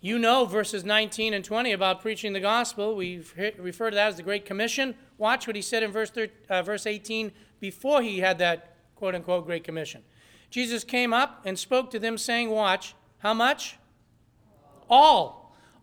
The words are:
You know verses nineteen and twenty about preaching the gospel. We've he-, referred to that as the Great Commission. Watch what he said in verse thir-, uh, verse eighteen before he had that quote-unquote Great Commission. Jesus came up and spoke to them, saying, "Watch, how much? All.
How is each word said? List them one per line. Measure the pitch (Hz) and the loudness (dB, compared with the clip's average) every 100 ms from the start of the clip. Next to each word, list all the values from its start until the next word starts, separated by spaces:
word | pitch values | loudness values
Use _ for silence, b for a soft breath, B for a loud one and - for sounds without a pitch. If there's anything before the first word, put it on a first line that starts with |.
You | 180 233 | -2 0
know | 226 254 240 | 4 4 4
verses | 196 208 208 | 0 -2 -4
nineteen | 185 214 214 214 220 | 0 2 2 -2 -2
and | 208 | -2
twenty | 180 214 247 | -4 -2 -2
about | 196 190 185 | 0 0 0
preaching | 220 214 214 | -4 -6 -4
the | 196 | -2
gospel. | 196 226 233 - 208 214 | 0 0 0 -4 -4 -4
We've | 180 180 160 - | -6 -8 -14 -8
he-, | 202 214 | -6 -6
referred | 180 175 226 | -12 -4 -2
to | |
that | 202 214 | 2 0
as | 175 | 0
the | |
Great | 175 202 | -6 -6
Commission. | 202 196 226 254 269 233 b _ | -4 -4 -2 0 -4 -4 b _
Watch | 214 247 - | 0 0 -2
what | |
he | 214 | -8
said | 190 226 | -2 -2
in | 220 | -2
verse | 202 214 | -2 -4
thir-, | - 220 - _ | -4 -6 -8 _
uh, | 185 | -2
verse | 175 208 220 | -2 -4 -4
eighteen | 214 208 220 220 - b b | -6 -6 -4 -4 -8 b b
before | 196 - 269 294 | -12 -6 2 2
he | 233 190 | 2 0
had | 185 175 | 2 2
that | 175 170 - _ _ _ | 2 0 -6 _ _ _
quote-unquote | 196 180 175 180 160 | -4 -4 -2 -2 -2
Great | 170 | -8
Commission. | 170 160 151 127 _ b b b b | -6 -8 -8 -12 _ b b b b
Jesus | - 247 233 | -6 -4 -4
came | - 247 247 | -4 -2 2
up | 226 269 - | 2 0 -2
and | 196 190 | -8 -8
spoke | - 254 254 | 0 0 0
to | 226 | -4
them, | 220 226 | -4 -4
saying, | - 233 240 | -2 -2 0
"Watch, | 220 208 190 - - _ _ | 0 2 0 -2 -20 _ _
how | 202 | -2
much? | 220 240 294 - - _ _ _ _ _ _ _ _ _ - - | 2 2 2 -4 -14 _ _ _ _ _ _ _ _ _ -20 6
All. | 247 302 254 143 - - b b b | 8 10 8 4 -6 -20 b b b